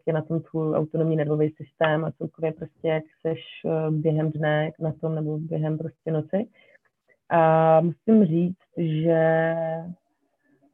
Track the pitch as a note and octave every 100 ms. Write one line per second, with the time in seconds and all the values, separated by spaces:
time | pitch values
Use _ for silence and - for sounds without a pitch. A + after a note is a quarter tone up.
0 | - D#3 D#3 D#3+ - D#3+ D#3 D#3 D#3 D#3+
1 | D#3+ D#3+ D3+ D3+ D#3 D#3 - - D#3+ D#3
2 | D#3 - C3+ - D#3+ D#3 D#3 _ E3 D#3+
3 | D#3 _ D#3+ D#3+ - - D#3+ D#3+ D#3 D#3
4 | D#3+ D#3 D#3 D3+ D3+ D3+ D#3 - D#3+ D#3
5 | D#3+ D#3 D3+ D3+ D#3+ D#3+ D#3 D#3 D#3+ -
6 | E3 D#3 D#3 G3 A#3 _ _ _ _ _
7 | _ _ - E3+ D#3+ D#3+ D#3+ D#3+ E3+ -
8 | - A3 F3 E3 F3+ F#3 _ - D#3+ D#3
9 | E3 D#3+ D#3+ D#3+ E3 E3 E3 E3 F3 F3
10 | _ _ _ _ _ _ _